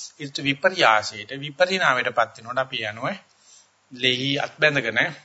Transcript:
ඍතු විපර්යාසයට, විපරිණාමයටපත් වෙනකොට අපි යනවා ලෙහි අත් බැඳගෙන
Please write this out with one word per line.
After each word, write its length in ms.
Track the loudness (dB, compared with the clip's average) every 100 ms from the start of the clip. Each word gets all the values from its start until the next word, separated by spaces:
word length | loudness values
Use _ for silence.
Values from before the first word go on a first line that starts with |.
| -16 -12
ඍතු 220 | -10 -4
විපර්යාසයට, 880 | -2 0 0 4 4 4 2 -10 -10 -10
විපරිණාමයටපත් 960 | -8 0 0 2 2 2 0 0 -2
වෙනකොට 260 | -2 -8 -4
අපි 180 | -4 -4
යනවා 340 | -6 -4 -6 -6 _ _ _ -20 _ _ _
ලෙහි 380 | -2 0 0 0 -2
අත් 160 | -4 0
බැඳගෙන 440 | 2 2 -2 0 -2 -4